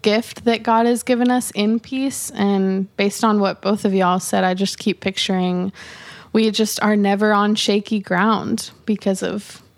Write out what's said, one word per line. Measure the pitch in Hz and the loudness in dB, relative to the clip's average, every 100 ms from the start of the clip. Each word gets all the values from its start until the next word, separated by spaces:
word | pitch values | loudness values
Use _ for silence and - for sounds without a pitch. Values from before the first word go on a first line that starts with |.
gift | 214 214 233 - | 2 0 -2 -4
that | - 226 | -2 0
God | 220 226 233 | 2 2 2
has | 240 | 0
given | - 247 247 | 0 0 2
us | 247 - | 0 -2
in | - 208 226 | -2 0 0
peace. | - 262 269 - - | -4 -4 -4 -4 -10
And | 226 202 196 190 190 190 - | -2 0 2 0 0 -4 -2
based | 202 - | -2 2
on | 226 208 | 2 4
what | 196 - | 2 0
both | 190 208 | -2 0
of | 208 | 2
y'all | 190 185 185 | 2 2 2
said, | - 202 | 0 0
I | 185 | 0
just | 185 196 - | 0 -2 -2
keep | - 180 | -4 -2
picturing | 196 190 - 190 180 180 185 - - - - - - | -4 -4 -2 0 0 0 -4 -8 -18 -18 -20 -20 -2
we | 220 220 | 2 2
just | 208 214 - | 2 -2 0
are | 208 | 0
never | 214 196 196 214 | 2 2 2 4
on | 208 208 214 | 4 2 0
shaky | - 202 202 214 | 2 0 0 -4
ground | 196 180 208 214 214 226 - - - | 0 2 2 2 0 -4 -6 -12 -4
because | 202 - 190 | -2 0 -2
of | - 208 - - - | -2 -6 -10 -20 -20